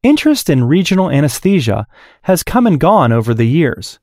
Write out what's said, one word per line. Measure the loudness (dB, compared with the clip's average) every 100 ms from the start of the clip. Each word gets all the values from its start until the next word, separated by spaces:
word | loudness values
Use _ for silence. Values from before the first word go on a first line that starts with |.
Interest | 2 2 0 -2 0
in | 0 2
regional | 0 0 -2 0
anesthesia | 0 -2 -2 -2 0 0 -4 -6 _ -20 _
has | -2 -2
come | 0 0 0
and | 2
gone | 2 2 2
over | 0 0
the | -2 0
years. | 0 0 -4 -14 -20